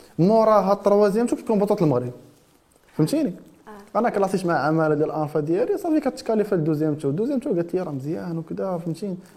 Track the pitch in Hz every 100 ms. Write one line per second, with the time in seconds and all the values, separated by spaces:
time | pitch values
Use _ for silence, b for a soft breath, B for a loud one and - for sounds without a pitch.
0 | B B 180 220 220 208 185 202 202 202
1 | 208 208 240 285 - 208 202 208 156 120
2 | 123 - - _ _ _ _ _ _ -
3 | 156 302 247 - - _ - - - 202
4 | 233 208 190 190 175 156 143 160 156 147
5 | 151 156 147 160 147 180 339 392 349 311
6 | 262 - - 220 208 190 156 147 156 147
7 | 139 151 247 269 294 175 170 185 175 139
8 | 143 190 185 165 165 175 190 175 170 160
9 | 208 180 B